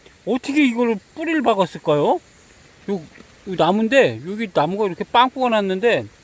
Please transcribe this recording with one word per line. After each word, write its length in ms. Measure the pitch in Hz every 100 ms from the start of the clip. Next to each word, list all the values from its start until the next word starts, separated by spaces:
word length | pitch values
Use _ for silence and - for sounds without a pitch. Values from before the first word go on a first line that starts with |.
| - _ 175
어떻게 400 | 247 - 294 269
이거를 320 | 226 233 208 -
뿌리를 260 | - 320 320
박았을까요? 760 | 233 196 175 170 - 147 180 320 - _ _ - - _ -
요, 60 | 196 147 - - - 196
요 60 | 170
나무인데, 640 | 165 208 220 269 175 110 160
여기 240 | 214 220
나무가 340 | 160 151 196 202
이렇게 180 | 165
빵꾸가 460 | 202 240 254 269 247
났는데, 560 | 220 196 185 233 170 107 -